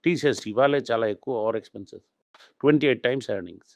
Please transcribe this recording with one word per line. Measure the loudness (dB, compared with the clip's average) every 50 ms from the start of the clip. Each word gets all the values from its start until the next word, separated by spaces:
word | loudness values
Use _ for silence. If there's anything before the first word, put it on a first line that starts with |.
| 2
టీసీఎస్ | 0 0 2 2 0 0 0 -6 -4
ఇవాళే | 0 2 2 4 2 0
చాలా | 0 -2 -2 0 0 -2
ఎక్కువ | -2 -4 _ -6 -4
ఓవర్ | -2 -2 -2 -4 -4
ఎక్స్‌పెన్సెస్, | -8 -10 _ -16 -16 _ -18 -20 _ _ _ _ _ _ _ _ -20 _ _ _
ట్వంటీ | 4 4 4 4 4
ఎయిట్ | 2 0 2
టైమ్స్ | 0 -2 -2 -2 -4 -6
ఎర్నింగ్స్. | -6 -6 -6 -10 -16 -20 _ _ _